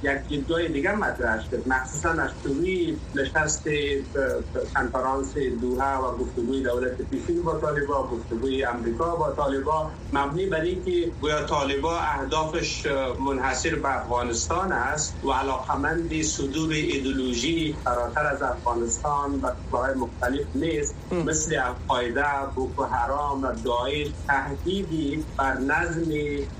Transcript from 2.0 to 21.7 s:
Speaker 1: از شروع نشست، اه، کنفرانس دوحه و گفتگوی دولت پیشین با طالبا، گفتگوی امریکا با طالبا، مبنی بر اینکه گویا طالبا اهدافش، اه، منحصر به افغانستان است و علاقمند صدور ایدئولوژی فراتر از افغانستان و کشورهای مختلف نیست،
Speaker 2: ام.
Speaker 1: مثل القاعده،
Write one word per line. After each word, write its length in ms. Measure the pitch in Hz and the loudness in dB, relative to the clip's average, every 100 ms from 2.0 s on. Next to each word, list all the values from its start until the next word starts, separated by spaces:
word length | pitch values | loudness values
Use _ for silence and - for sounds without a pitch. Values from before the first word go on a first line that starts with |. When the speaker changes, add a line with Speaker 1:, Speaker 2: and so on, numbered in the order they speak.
| 170 | 0
Speaker 1:
از 200 | 165 135 - | 0 0 -4
شروع 520 | - 139 180 185 165 156 - 139 | -2 0 2 2 0 -2 -4 -2
نشست، 520 | 135 160 151 - 156 | 0 2 2 0 0
اه، 60 | 147 143 139 - - 135 120 - - - 139 | 0 0 0 -2 0 0 0 -2 -4 -2 0
کنفرانس 580 | 127 131 131 139 135 151 131 117 | 0 0 0 0 -2 0 0 0
دوحه 340 | 123 127 135 135 | 0 2 2 2
و 220 | 127 123 | 0 -2
گفتگوی 460 | 117 - 117 135 | -2 -2 0 0
دولت 340 | 123 120 127 123 | 2 0 0 -2
پیشین 420 | 120 135 - 170 | -4 -4 0 0
با 160 | 160 156 | 2 0
طالبا، 480 | 160 147 139 139 127 | 0 0 0 0 0
گفتگوی 580 | 117 - 113 135 131 120 | -4 -4 -2 0 0 0
امریکا 500 | 120 113 117 165 170 | 0 -2 0 0 2
با 160 | 151 | 0
طالبا، 580 | 143 139 139 139 156 156 - - | 2 0 2 2 0 0 -6 -2
مبنی 320 | 139 143 165 190 | 0 0 0 0
بر 160 | 160 | 2
اینکه 500 | 170 185 180 175 165 - | 0 0 2 2 2 0
گویا 220 | 147 151 | 0 0
طالبا 560 | 143 156 139 139 151 170 | 2 2 2 2 0 0
اهدافش، 840 | 151 143 135 156 156 165 147 - 151 | 0 0 0 2 2 0 -2 -2 0
اه، 360 | 139 135 123 | 0 0 0
منحصر 540 | 135 135 131 127 165 147 | 0 0 0 0 0 0
به 220 | 135 127 | 0 0
افغانستان 720 | 117 120 120 113 - 165 190 | 0 0 2 0 0 0 0
است 420 | 131 127 151 - - | 0 0 0 -2 -2
و 80 | 139 | 0
علاقمند 920 | 127 135 127 - 139 143 165 160 156 | 2 2 -2 0 0 2 0 0 0
صدور 520 | 156 - 139 156 160 | 0 0 -2 0 0
ایدئولوژی 1000 | 151 147 139 131 131 127 120 139 165 151 - | 2 2 0 0 0 0 0 0 2 0 0
فراتر 420 | - 123 120 151 147 | 0 0 0 0 0
از 160 | 139 | 0
افغانستان 1000 | 131 120 127 117 117 - 151 143 143 139 | -2 0 0 0 0 0 0 0 0 0
و 100 | 127 - - | -2 -2 -2
کشورهای 260 | 120 131 | 0 2
مختلف 520 | 131 120 - 123 139 147 135 | 0 -2 -2 0 0 -2 0
نیست، 400 | 160 151 143 - - | 0 2 -2 -4 -2
Speaker 2:
ام. 60 | 180 | 0
Speaker 1:
مثل 380 | 156 156 - 147 | 2 0 0 0
القاعده، 680 | 127 | 0